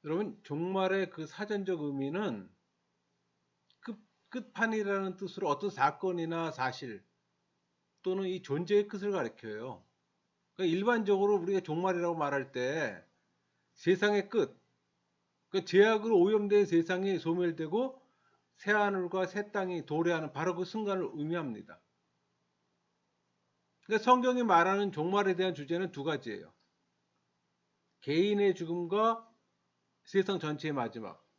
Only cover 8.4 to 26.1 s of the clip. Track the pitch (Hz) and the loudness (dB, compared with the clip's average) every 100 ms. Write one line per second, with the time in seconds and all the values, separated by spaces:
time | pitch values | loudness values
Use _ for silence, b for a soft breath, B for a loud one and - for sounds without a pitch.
8.4 | 185 139 170 208 208 202 202 190 117 - | -4 -4 2 2 2 -4 -4 -2 -4 -6
9.4 | 113 107 123 95 _ _ _ _ _ _ | -12 -10 -10 -14 _ _ _ _ _ _
10.4 | _ - 185 175 208 240 202 196 202 202 | _ -2 0 2 4 2 4 4 4 2
11.4 | 175 190 185 156 185 175 175 165 143 139 | 2 -2 0 -2 0 0 0 0 0 0
12.4 | 131 127 127 156 135 92 _ _ _ _ | -2 -2 -2 0 -2 -6 _ _ _ _
13.4 | _ _ _ _ - 190 208 208 196 226 | _ _ _ _ 2 4 4 2 2 0
14.4 | 135 - _ _ _ _ _ _ _ _ | 0 -2 _ _ _ _ _ _ _ _
15.4 | _ 190 185 180 214 220 220 208 185 214 | _ -6 2 6 6 6 4 6 6 4
16.4 | 208 208 202 165 165 185 196 185 165 170 | 4 4 6 2 2 0 0 -2 0 0
17.4 | 175 160 156 196 262 262 b b b b | -2 -2 -2 -2 -2 -6 b b b b
18.4 | _ _ - 208 208 190 180 190 185 202 | _ _ 0 2 4 0 -2 -2 -2 -4
19.4 | 208 208 185 175 165 156 170 165 151 139 | -6 -4 -2 -4 -4 0 2 0 -2 -4
20.4 | 165 175 180 220 208 190 165 160 151 170 | -2 -2 -6 -4 -2 -2 -4 -4 -4 -4
21.4 | 147 107 101 82 _ _ _ _ _ _ | -4 -8 -14 -20 _ _ _ _ _ _
22.4 | _ _ _ _ _ _ _ _ _ _ | _ _ _ _ _ _ _ _ _ _
23.4 | _ _ _ _ - 214 240 254 254 247 | _ _ _ _ -2 0 4 4 4 0
24.4 | 233 170 175 196 202 156 165 202 196 180 | 4 6 6 2 0 -2 0 2 2 0
25.4 | 185 160 139 170 185 - 139 | -2 -4 -4 -4 -4 -6 -4